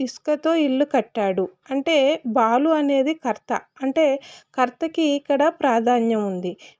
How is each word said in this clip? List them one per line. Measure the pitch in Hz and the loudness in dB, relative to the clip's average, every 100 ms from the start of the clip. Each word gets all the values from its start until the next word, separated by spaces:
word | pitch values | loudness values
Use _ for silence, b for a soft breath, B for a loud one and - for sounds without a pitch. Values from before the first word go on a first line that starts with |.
ఇసుకతో | 254 - - 302 311 | -8 -6 -4 -2 0
ఇల్లు | 330 285 262 | 0 2 0
కట్టాడు." | 285 262 - 226 196 185 185 _ - | 0 -2 -2 -2 -2 0 -4 _ -8
అంటే | 269 330 302 269 320 233 | -4 0 2 2 0 -2
బాలు | 240 226 247 311 | 0 2 2 2
అనేది | 311 285 269 269 | 2 2 0 0
కర్త, | 320 247 - - 226 - - | -2 -4 -6 -6 -8 -8 -8
అంటే | 269 320 302 277 B B B | -4 0 0 0 B B B
కర్తకి | - 247 - 320 330 | -4 -4 -2 -6 -2
ఇక్కడ | 311 285 - 277 311 | 0 0 -2 0 0
ప్రాధాన్యం | 339 277 233 226 247 226 220 202 | 0 0 0 2 0 0 -2 -2
ఉంది. | 180 180 - B | -6 -8 -10 B